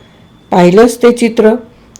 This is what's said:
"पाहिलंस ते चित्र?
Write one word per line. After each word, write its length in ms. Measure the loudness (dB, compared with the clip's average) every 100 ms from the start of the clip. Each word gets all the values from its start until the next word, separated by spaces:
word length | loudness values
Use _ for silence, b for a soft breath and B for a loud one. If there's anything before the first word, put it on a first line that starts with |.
| b b b b _
"पाहिलंस 520 | 0 2 2 0 0
ते 100 | -2
चित्र? 380 | 0 -4 -2 -2 -2 -8 b b